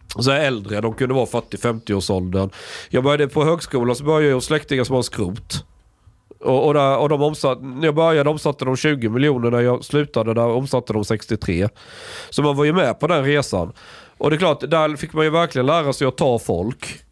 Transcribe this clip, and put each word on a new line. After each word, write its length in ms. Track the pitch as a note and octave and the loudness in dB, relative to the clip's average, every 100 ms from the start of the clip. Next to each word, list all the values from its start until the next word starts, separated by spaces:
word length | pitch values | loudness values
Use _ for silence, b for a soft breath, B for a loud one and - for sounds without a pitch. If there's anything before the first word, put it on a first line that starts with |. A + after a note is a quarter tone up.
| - G#2 | -10 -2
så 120 | B2 | 0
här 100 | C#3 | 2
äldre. 400 | C#3+ A#2 G2+ G#2 | 0 -2 -4 -4
De 140 | A2+ | -2
kunde 200 | A2 B2+ | -2 -2
vara 120 | C3+ A2+ | 0 0
fyrtio, 300 | A#2+ - G2 | -2 -6 -4
femtio-årsåldern. 920 | A#2+ A2+ - G2 F#2+ F#2+ F2+ F#2+ G2 B B B B | -4 -4 -2 -2 0 -2 0 -2 -2 B B B B
Jag 140 | B2+ | 0
började 240 | C3+ D3 C#3 | 2 2 2
på 160 | D#3 | 2
högskolan, 520 | D3+ E3+ - C3 A#2+ A#2+ | 2 0 -2 -2 0 0
så 80 | |
började 220 | D3 D#3 D3 | 0 2 2
jag 80 | |
hos 100 | B2+ - | 2 0
släktingar 380 | D#3 - C3 | -2 0 -2
som 120 | B2 C3 | 0 0
har 60 | |
skrot. 640 | A2+ - F2+ G#2 - - - _ _ _ _ _ _ - | -2 -4 -4 -6 -8 -10 -10 _ _ _ _ _ _ -8
Och, 260 | - C3 B2 | 0 2 4
och, 80 | |
där, 240 | D3 C#3 C3+ | 4 4 2
och 100 | C#3+ | 2
de 140 | D3 | 2
omsatt, 400 | D3 D3+ C#3 B2+ | 0 0 -2 -2
när 220 | C3 B2+ | -6 -2
jag 100 | D#3+ | 0
började 360 | D3 E3 D#3 C#3+ | 2 4 4 2
omsatte 340 | D3+ D#3 C#3 | 0 -2 -2
de 120 | C3 C3 | -2 0
tjugo 320 | D#3 C#3+ A2+ | 0 0 0
miljoner. 420 | A#2+ D3 B2+ A#2+ | 2 2 2 2
När 100 | A#2+ | 2
jag 240 | B2 B2 | 2 0
slutade 500 | - D3 D3 A#2+ A2 | 0 -2 0 -2 0
där 120 | A2+ A#2 | 2 2
omsatte 460 | A#2 C#3 B2+ - | 0 0 -2 -2
de 120 | G#2+ | -2
sextiotre. 640 | G2+ A2 - A2 - E2+ G#2 B B B B B B | -2 -4 -4 -4 -2 0 -2 B B B B B B
Så 120 | - | 0
man 140 | D3 C#3 | 0 2
var 80 | |
ju 80 | D3 | 2
med 280 | F3 C#3 G#2+ | 2 0 0
på 60 | D3+ | 0
den 180 | E3 | 0
resan. 480 | C3+ D3 C3+ F#2+ E2+ B B B B - | 2 0 0 -2 -4 B B B B -4
Och 120 | D3 | -2
det 60 | D3+ | 2
är 20 | |
klart, 220 | F3+ C#3+ C3+ | 2 0 0
där 260 | D#3+ D#3 D3 | 0 0 -2
fick 160 | D#3 | -6
man 120 | D#3 | -2
ju 60 | D#3 | 0
verkligen 360 | D#3+ E3+ C3+ C3 | 2 0 0 2
lära 260 | E3 C#3+ | 2 0
sig 140 | B2+ C3+ | 0 -2
att 100 | - | 0
ta 220 | D3 A#2 | 0 0
folk. 600 | - F2 G2+ - - - - | 0 -2 -4 -6 -12 -16 -20